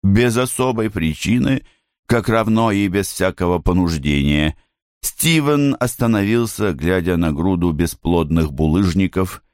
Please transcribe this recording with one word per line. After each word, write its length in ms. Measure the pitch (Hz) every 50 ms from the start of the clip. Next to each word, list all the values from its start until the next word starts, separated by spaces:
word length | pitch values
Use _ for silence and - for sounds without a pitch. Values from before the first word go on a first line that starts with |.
Без 360 | - 98 98 110 123 123 110 120
особой 500 | 127 127 - - 127 127 120 113 110 107
причины, 760 | 104 92 82 80 78 - - - 117 123 135 - 135 - - - _ _ _ _ _ _ _
как 240 | - 123 117 101 -
равно 420 | 110 113 110 110 110 110 113 113
и 160 | 101 98 101 98
без 200 | 87 101 95 -
всякого 500 | - - 95 95 90 - 90 87 90 87
понуждения, 1000 | - 92 90 92 90 85 82 78 67 73 71 71 69 71 73 73 76 78 - - _ _ _ _ _ _ _ _
Стивен 720 | - - - - - 165 165 160 143 147 151 143 143 139 135 -
остановился, 960 | 127 120 - - 123 113 113 104 98 101 113 120 117 107 - - 107 101
глядя 460 | 80 65 73 87 92 92 85 90 90 82
на 120 | 85 80
груду 420 | 73 71 85 95 95 87 85 87
бесплодных 800 | 80 73 85 82 - - _ 80 87 82 82 71 80 80 80 76 67
булыжников 880 | 67 78 78 76 92 101 92 78 95 95 87 - 95 95 92 - - _ _